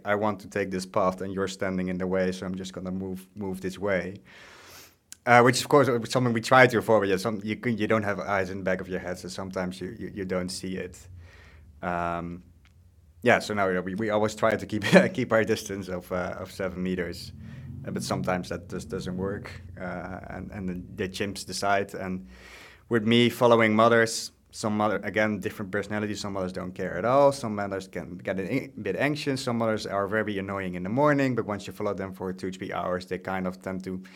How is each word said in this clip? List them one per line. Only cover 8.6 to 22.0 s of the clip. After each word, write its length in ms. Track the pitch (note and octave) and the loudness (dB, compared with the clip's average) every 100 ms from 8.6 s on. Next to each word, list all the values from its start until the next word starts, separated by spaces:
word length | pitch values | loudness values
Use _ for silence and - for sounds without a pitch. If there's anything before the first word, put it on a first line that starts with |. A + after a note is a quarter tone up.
back 160 | F#2 F#2 | -2 -2
of 80 | F#2 | -2
your 120 | F#2 | -6
head, 200 | F2+ F#2 | -6 -8
so 80 | F2+ | -8
sometimes 540 | F#2 F#2+ F#2 F2+ F2+ | -10 -6 -4 -6 -6
you, 120 | F2+ - | -10 -10
you, 120 | F#2 G2 | -10 -8
you 100 | F#2 | -4
don't 240 | F#2 F#2 | -2 -4
see 280 | - F#2+ F#2 | -8 -8 -8
it. 320 | F2+ - - - - - - - - - | -10 -14 -20 -20 -20 -20 -20 -20 -20 -10
Um, 600 | F2+ F2 E2+ E2+ E2+ F2 - - _ _ - _ _ - | -6 -2 -2 -4 -6 -12 -16 -20 _ _ -20 _ _ -2
yeah, 160 | A#2+ A2+ | 4 4
so 160 | - G#2 | 4 0
now, 120 | F#2+ | 2
yeah, 100 | F2+ | 2
we, 160 | F2+ F#2+ | -2 -4
we 160 | A2 | 0
always 240 | G#2 G#2+ - | 2 2 2
try 200 | A2+ G#2+ | 2 2
to 100 | F#2+ | -2
keep, 160 | G#2+ | -2
<laughs> 300 | G#2+ E3+ A#2+ | 6 6 6
keep 200 | - A#2+ | 0 2
our 100 | A2 | 2
distance 440 | G#2+ G#2+ - G2 F#2 | 4 0 -2 -8 -6
of, 240 | F2+ - | -8 -4
uh, 240 | F#2 F2+ G2 | -4 -4 -6
of 140 | F#2 | -12
seven 320 | - F#2+ F#2 | -6 -6 -4
meters, 500 | F#2 F2+ F2 F2 - - - - - - - | -2 -2 -4 -6 -12 -14 -16 -14 -14 -12 -8
uh, 20 | |
but 140 | F#2 | -6
sometimes 460 | - G2 F#2 F2+ - | -4 -2 0 -2 -2
that 200 | F2 - | -8 -8
just 180 | F2+ - | -10 -6
doesn't 300 | F#2+ F2+ F2+ | -6 -6 -4
work, 320 | G2 G2+ - - - F#2 | -4 -6 -10 -14 -14 -12
uh, 380 | F#2 F2+ F#2 F#2 - | -10 -8 -10 -12 -10
and, 220 | F#2 F#2 | -12 -10
and 180 | G#2 F#2 | -8 -6
the, 360 | F2+ F2 F#2 F#2+ | -6 -8 -6 -6
the 20 | |
chimps 340 | - G2+ G2 | -4 -6 -6
decide. 520 | - F#2 G2+ G2+ G2+ | -10 -4 2 2 0
And 320 | F#2 | -6